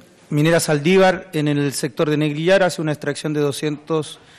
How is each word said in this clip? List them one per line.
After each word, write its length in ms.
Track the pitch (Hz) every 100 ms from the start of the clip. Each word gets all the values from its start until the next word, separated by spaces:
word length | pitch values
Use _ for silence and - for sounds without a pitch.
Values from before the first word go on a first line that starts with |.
| - _ _
Minera 320 | 151 156 170
Saldívar, 680 | - 151 143 190 185 175 -
en 140 | 156 147
el 240 | 143 143
sector 380 | 131 151 - 160
de 80 | 147
Negrillar, 460 | 151 147 165 196
hace 180 | 180 170
una 100 | 156
extracción 400 | 147 143 139 156
de 80 | 151
doscientos 760 | 143 135 151 147 - 160 147 - _